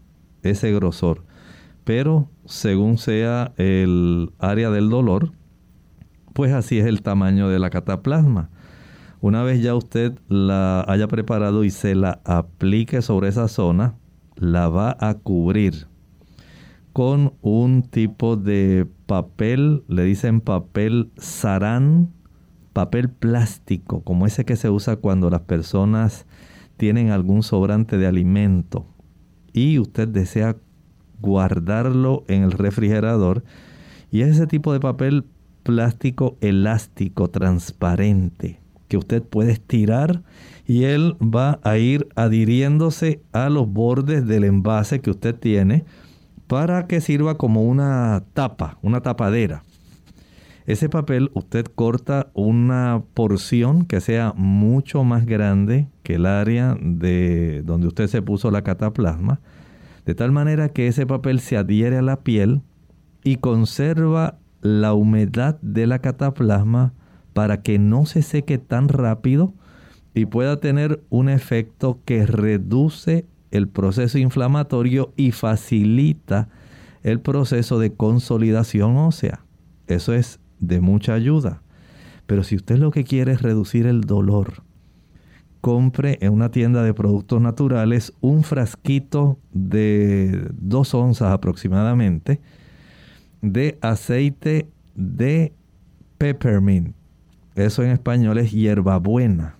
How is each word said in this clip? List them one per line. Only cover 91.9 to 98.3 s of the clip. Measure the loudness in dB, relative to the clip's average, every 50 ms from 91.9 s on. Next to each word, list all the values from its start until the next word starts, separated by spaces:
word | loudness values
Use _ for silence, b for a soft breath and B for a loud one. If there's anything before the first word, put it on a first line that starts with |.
| 2 2 2 2 0 0 -2 -2 -2 -2 b b b b b b b b b b b b b b b b b b b _ -4
de | -2 0 0 -2 -2 -2 -4
aceite | -2 -2 -2 -2 -2 -2 0 0 0 0 -2 -2 -2 -2 0 -2 -2 -4 -10 _ _ _ -10
de | -8 -6 -6 -4 -2 0 0 2 0 0 -2 -4 _ _ _ _ _ _ _ _ -20 -20 _ _ -4
peppermint. | -2 -2 -2 0 0 2 2 4 4 4 2 2 0 -2 -6 -12 _ _ _ _ _ _ _ _ _ _ -4
Eso | -2 -2 0 0 0 0
en | 0
español | 0 0 0 0 0 2 2 2